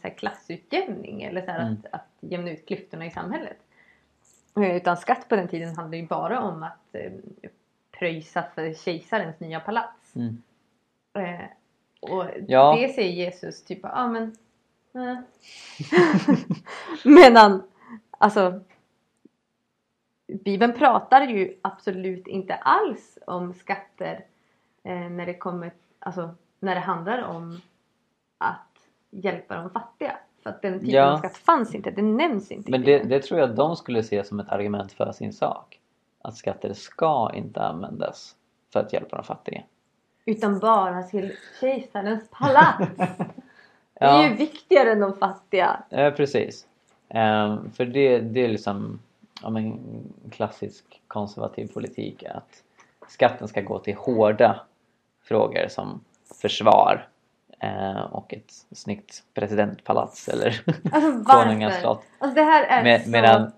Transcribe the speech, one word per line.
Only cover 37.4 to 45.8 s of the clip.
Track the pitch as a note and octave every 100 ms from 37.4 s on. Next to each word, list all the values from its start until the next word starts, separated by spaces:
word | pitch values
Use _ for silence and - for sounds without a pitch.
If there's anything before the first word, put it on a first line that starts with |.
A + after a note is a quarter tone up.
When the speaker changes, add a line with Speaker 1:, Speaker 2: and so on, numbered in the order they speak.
| A2 -
Speaker 2:
användas | - - - - - - - _ _ _ _
för | -
att | -
hjälpa | - - -
de |
fattiga. | - - - - - _ _ _ _ _
Speaker 1:
Utan | - G#3+ A3 G3
bara | A3+ A3 F#3 F3+
till | F3+ G3+ F#3+ - - -
kejsarens | C4 C4+ - G3+ G3+ A3 -
palats. | - C#4 C4+ D4+ G3+ F#3 -
Speaker 2:
<laughs> | F3+ - F3+ - - _ _ _ _ -
Speaker 1:
Det |
är | C#3 D3
Speaker 2:
Ja. | D3+
Speaker 1:
ju |
viktigare | G#3+ D4+ - _ C#4+ A#3
än | A3
de | G3 G3
fattiga. | G3 - _ F#3+ - -